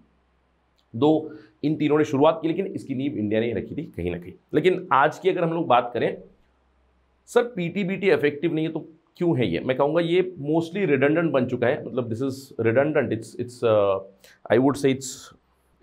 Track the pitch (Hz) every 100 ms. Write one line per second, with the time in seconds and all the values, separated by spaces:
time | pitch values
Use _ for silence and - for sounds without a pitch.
0 | _ _ _ _ _ _ _ _ _ 113
1 | 147 156 - - - _ 151 151 151 151
2 | 151 135 156 165 160 175 190 131 110 131
3 | 139 104 104 110 120 98 - 87 - -
4 | 87 85 - - _ - 180 175 - 135
5 | 151 - 185 180 170 170 131 120 120 160
6 | 147 - - _ _ _ _ _ _ _
7 | _ _ _ 240 240 185 170 180 185 190
8 | 190 143 147 147 165 151 160 160 - -
9 | _ - 175 131 107 82 120 131 143 160
10 | 165 180 180 - 143 165 165 196 185 135
11 | 151 160 165 135 127 120 117 151 - 123
12 | 117 113 135 127 - - 113 117 151 151
13 | 120 113 - - 120 - 117 107 101 98
14 | - _ - _ - 110 135 - 139 131
15 | - - - - _ _ _ _